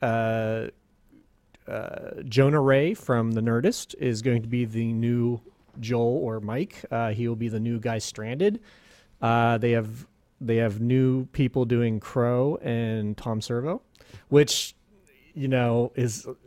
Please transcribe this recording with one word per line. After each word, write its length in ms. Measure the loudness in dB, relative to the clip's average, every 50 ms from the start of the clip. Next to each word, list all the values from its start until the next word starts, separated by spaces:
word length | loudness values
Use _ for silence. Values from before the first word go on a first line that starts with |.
uh, 680 | -2 0 0 0 0 0 0 -2 -2 -2 -4 -4 -6 -8 -12 _ _ _ _ _ _ _ _ -20 _ _ _ _ _ _ _ _ _ -10
uh, 540 | -10 -8 -8 -10 -12 -12 -12 -12 -12 -12 -10
Jonah 360 | 0 2 4 4 6 4 4
Ray 340 | 4 4 4 4 4 2 -2
from 380 | -4 -2 0 0 0 2 0
The 80 | 0 0
Nerdist 520 | 0 0 2 2 2 0 0 -2 -6 -12 -8 -4
is 220 | -2 -2 -2 -2
going 180 | 0 0 0 0
to 60 | 0 -2
be 160 | -2 -2 -2
the 280 | -2 -2 -2 -2 -2 0
new 480 | 0 0 0 2 2 2 0 -2 -4 -8 -14 -20 _ _ _ -16 -10
Joel 400 | -6 -2 0 2 2 2 0 0
or 180 | -2 -4 -4 -6
Mike. 440 | -6 -4 -4 -4 -4 -6 -8 -14 -10 -6
Uh, 200 | -4 -2 -2 -2
he 180 | -2 -2 -2 -2
will 80 | -2
be 120 | -2 -4 -4
the 120 | -2 -2
new 180 | -2 -2 -2 -2
guy 200 | -2 -4 -4 -4
stranded. 600 | -6 -8 -10 -10 -8 -6 -2 0 0 0 0 -2 -6 -16 -20 -20 _ -20 -20 -20 _ _ _ _
Uh, 380 | 0 2 4 4 4 4 2 2
they 140 | 2 2
have, 340 | 2 2 0 -2 -8 -12 -16 -20 _ _ _ _ _ -8
they 160 | -2 0 2
have 240 | 2 2 0 0 0
new 460 | 0 2 4 4 4 4 2 0 -2 -4
people 340 | -2 0 0 2 2 0 2
doing 340 | 2 2 2 2 2 0 -2
Crow 560 | -4 -4 -2 0 0 2 2 2 2 0 -2 -2
and 520 | -4 -4 -2 -2 -2 -2 -2 -2 -2 -4 -4
Tom 260 | -6 -6 -4 -4 -4
Servo, 400 | -4 -4 -4 -4 -2 -4 -6 -6 -8 _ _ -20 -20 -20 -20 -20 -2 4
which, 440 | 6 6 6 4 2 -4 -4 -8 -12 _ _ _ _ _ _ _ _ _ _ -16 -8
you 140 | -6 -2 0
know, 440 | 2 2 4 4 4 2 2 0 0
is 300 | -2 -2 -2 -2 -6 -10 -12 -14 -14 _